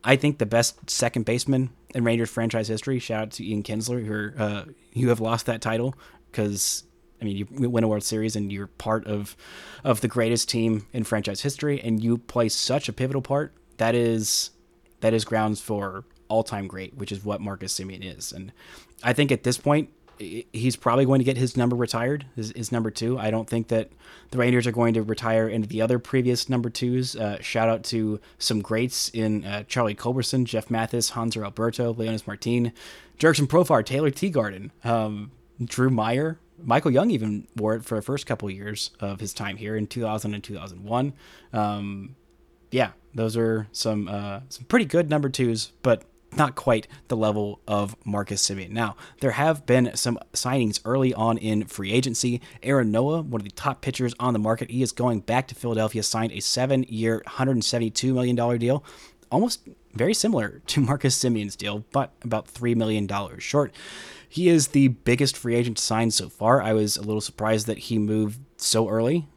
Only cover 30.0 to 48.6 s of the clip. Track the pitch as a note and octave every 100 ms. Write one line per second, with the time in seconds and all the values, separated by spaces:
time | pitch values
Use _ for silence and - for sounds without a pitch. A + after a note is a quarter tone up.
30 | A#2+ B2+ A#2+ C3 B2 A2+ - A2+ A2 A#2+
31 | A2 A#2+ A#2 A2 G2+ G2+ A2+ A2+ A#2 A2+
32 | A2+ A2 - G#2 A2+ A#2+ A#2+ - - -
33 | - - D#3+ D3+ C#3 D#3+ F3 C#3 - C3+
34 | D#3 C3+ G3 D3 G#2+ F#2 G2+ _ A#2+ A#2
35 | G#2+ G#2 G#2 - _ - A#2+ - C3 A#2+
36 | G#2+ B2+ D#3 D#3+ _ - C3 B2+ D#3 B2+
37 | G#3+ D3+ A2 G#2 - - G#2+ A2+ G#2+ A2
38 | G#2 C#3 - A2+ G#2 F#2+ G#2 G#2 - _
39 | G2+ G2 G#2 - G#2 G2 G#2 A2 G#2 B2
40 | A2+ G#2+ G#2+ G#2 - G2+ F#2+ F2+ G2+ A#2+
41 | C#3 C3+ - - - A2+ G#2 G#2 G2+ G2
42 | G#2 C3+ _ _ _ _ _ B2+ A2+ -
43 | _ A#2+ A2+ A2+ A2+ A2 G#2 - A2+ G#2+
44 | F#2+ G2+ G2+ G2 C3 - - A#3+ D#3+ E3+
45 | D#3+ D3+ C#3 B2+ B2 A2 - _ B2+ A2+
46 | - _ _ - D3 C3 - A2+ - -
47 | - A#2 G#2+ G#2 G#2 G2+ - G#2 G2+ A2
48 | - G2+ G2 G2+ - G2